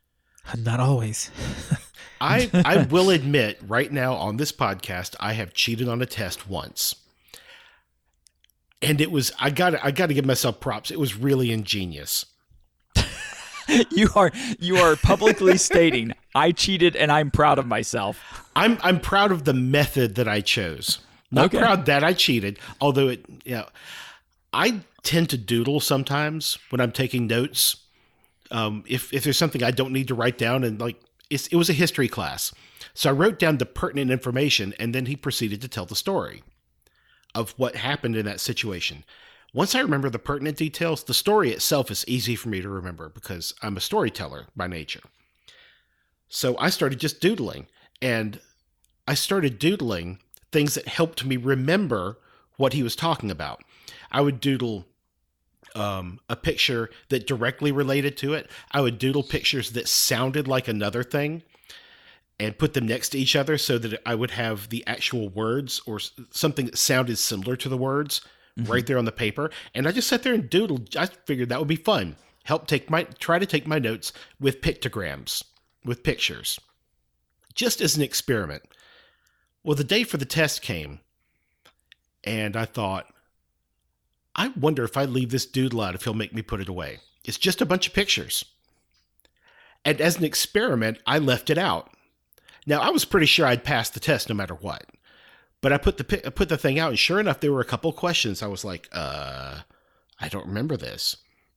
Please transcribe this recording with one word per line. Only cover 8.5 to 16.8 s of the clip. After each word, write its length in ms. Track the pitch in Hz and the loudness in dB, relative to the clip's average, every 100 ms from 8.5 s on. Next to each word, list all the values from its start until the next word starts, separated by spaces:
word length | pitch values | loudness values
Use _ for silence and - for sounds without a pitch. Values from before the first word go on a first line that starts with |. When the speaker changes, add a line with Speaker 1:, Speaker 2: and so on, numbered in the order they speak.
| _ _ _ | _ _ _
Speaker 2:
And 180 | 135 147 | 0 2
it 120 | 156 | 2
was, 200 | 151 120 - | 0 0 0
I 100 | 135 | 0
gotta, 340 | 139 180 156 147 | 2 2 2 0
I 60 | |
gotta 220 | 143 175 | 0 2
give 120 | 143 135 | 2 2
myself 340 | 123 127 107 | 2 0 -2
props. 320 | - 104 - | -4 -6 -6
It 80 | 156 | -4
was 160 | 135 104 | -4 0
really 380 | 139 135 120 | 2 2 2
ingenious. 720 | 113 104 101 92 73 - - - _ _ - _ _ _ - | 0 -2 -4 -4 -6 -6 -4 -6 _ _ -20 _ _ _ 0
Speaker 3:
<laughs> 100 | - - - - - - - 277 - | 0 -2 -12 -14 -16 -8 2 4 4
You 180 | 196 214 208 | 6 6 6
are, 160 | 180 233 254 220 | 4 2 -6 -4
you 180 | 175 180 | 0 4
are 200 | 170 156 | 4 4
publicly 580 | - 202 220 - 190 180 | 4 6 4 6 6 6
stating, 540 | - 175 165 120 113 - _ 135 | 6 6 6 4 -2 -8 _ 2
"I 160 | 160 | 4
cheated 460 | 165 - 190 | 2 0 4